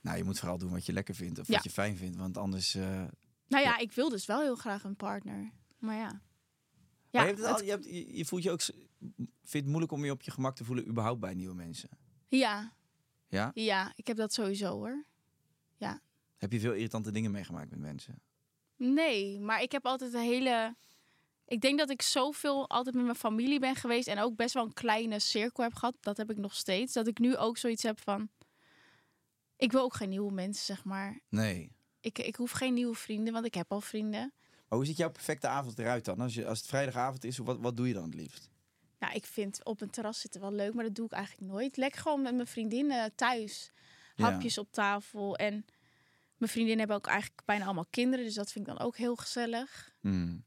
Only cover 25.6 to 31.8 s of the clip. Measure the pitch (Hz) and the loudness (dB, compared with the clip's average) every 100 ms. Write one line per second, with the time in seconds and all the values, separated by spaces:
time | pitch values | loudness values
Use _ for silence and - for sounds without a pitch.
25.6 | 233 - 233 - - 202 214 208 196 - | -2 2 -2 0 -4 -2 -2 -2 -4 -4
26.6 | - 190 254 254 220 214 240 262 220 233 | 0 0 2 2 0 4 4 6 2 2
27.6 | 247 226 233 214 - 202 214 _ - _ | 0 2 0 -2 -2 -2 -2 _ -20 _
28.6 | _ _ - _ _ _ _ _ _ _ | _ _ -20 _ _ _ _ _ _ _
29.6 | 254 262 254 - 196 190 202 196 185 202 | 4 6 4 0 -2 0 -2 -2 -2 -4
30.6 | - 196 - 196 196 240 _ 104 110 90 | -4 -6 -6 -6 -6 -10 _ 2 2 0
31.6 | 76 - | -6 -16